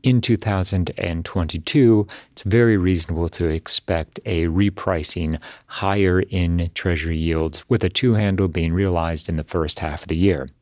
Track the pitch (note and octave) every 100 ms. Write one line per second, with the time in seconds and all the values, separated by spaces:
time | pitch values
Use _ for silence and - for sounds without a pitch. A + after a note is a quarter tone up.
0 | C3+ B2 A#2 A2+ G#2+ G2 F2+ F#2 F2 -
1 | F2 E2 E2 G2 D#2+ E2 - D3 B2 A2
2 | G#2 - - - G2 A2 A#2 G#2 F2+ F2+
3 | - D#2+ E2+ - E2+ D#2+ - - - E2+
4 | D#2+ - - F2 E2+ E2+ G2+ F#2+ - F2
5 | D#2 - D#2+ D#2 - - _ - G2 G2+
6 | F#2+ F2+ - F#2+ E2+ E2+ E2+ - F#2+ E2
7 | D#2+ D#2+ D#2+ D#2+ D#2+ - - A#2 F#2 -
8 | B2+ A2 G#2 F#2+ G2 E2+ E2 F2 G2 F2
9 | E2 D#2+ - D#2+ D#2 F2 D#2 - D#2 D2
10 | - E2 F#2+ D#2+ C2 _